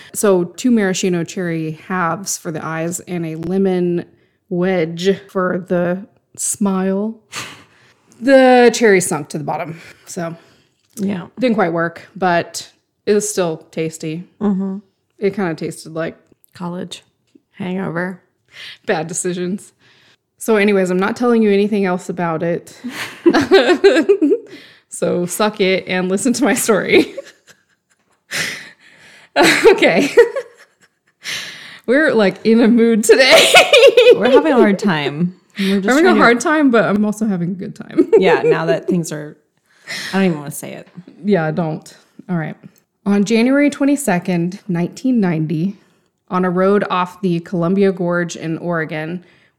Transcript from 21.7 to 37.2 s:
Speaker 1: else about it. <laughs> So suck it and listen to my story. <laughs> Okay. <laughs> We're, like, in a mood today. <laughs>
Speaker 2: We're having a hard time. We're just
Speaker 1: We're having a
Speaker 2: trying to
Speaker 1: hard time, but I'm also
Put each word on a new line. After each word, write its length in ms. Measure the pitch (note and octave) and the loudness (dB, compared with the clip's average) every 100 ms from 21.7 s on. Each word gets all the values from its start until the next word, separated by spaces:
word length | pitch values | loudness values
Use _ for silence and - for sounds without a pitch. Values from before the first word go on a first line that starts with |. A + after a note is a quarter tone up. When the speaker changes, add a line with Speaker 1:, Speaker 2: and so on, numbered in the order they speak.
| G#3 F#3+ | 0 -2
Speaker 1:
else 220 | F3+ - | -4 -6
about 340 | F3+ F3 D#3+ | -6 -6 -4
it. 360 | E3+ E3+ - - B3 - - - E4+ | -4 -6 -10 -16 -14 -12 -14 -2 2
<laughs> 1120 | C#4 C4+ F4+ B3 D#4+ G4 C4 D4+ G4 D4 A#4 - - - _ _ | 2 4 4 4 4 4 4 2 2 0 -2 -4 -20 -20 _ _
So 340 | - F3 F3+ F3+ | -6 -2 -2 -4
suck 340 | - G#3+ G#3 | -2 -2 0
it 260 | F#3 F#3+ - | 0 0 -2
and 220 | F#3 F#3 | -4 -2
listen 240 | G3 C4 | -2 -2
to 100 | - | 0
my 100 | D4 C4+ | 0 0
story. 600 | - F#3+ - - - - | 0 0 2 2 2 -6
<laughs> 40 | - _ _ _ _ _ _ _ _ _ _ - - - - _ _ _ - - _ C#4+ D#4+ - - | -18 _ _ _ _ _ _ _ _ _ _ -8 -8 -10 -16 _ _ _ -20 -20 _ 2 2 4 4
Okay. 420 | G4 C#4+ E3+ C#4+ - - C#5 - _ _ _ _ | 6 4 2 2 4 2 0 -12 _ _ _ _
<laughs> 920 | _ _ _ - - - - - - - | _ _ _ -12 -12 -12 -16 -20 -10 0
We're, 280 | C4+ D#4 | 2 2
like, 320 | A3 G3 F#3 A3 | 2 2 0 2
in 140 | A3+ | 4
a 80 | A3+ | 4
mood 360 | A#3+ A#3 A3 | 4 4 4
today. 280 | A#3 C4 C4 D#4 - F5+ - B4+ | 4 6 6 6 6 4 6 6
<laughs> 320 | B4+ - A#4+ A4 | 6 8 6 6
Speaker 2:
We're 140 | A#3 | 6
having 220 | C#4 D#4 | 4 4
a 40 | B3+ | 4
hard 200 | G#3 F#3+ | 4 2
time. 600 | G3+ D#3 C#3 C#3+ F3+ - _ - | 0 -2 -2 -4 -4 -6 _ -6
We're 220 | G3 G3 | -2 0
just 40 | G3 | 2
Speaker 1:
We're 60 | |
having 120 | C#4 F4 | 2 4
a 40 | |
Speaker 2:
trying 60 | - | 4
to 60 | |
Speaker 1:
hard 180 | A#3+ A#3+ | 4 2
time, 300 | F4 D#4 C#4+ | 0 2 2
but 120 | A3+ D#3+ | 2 2
I'm 180 | G#3 G#3 | 0 -2
also 200 | G#3 | -2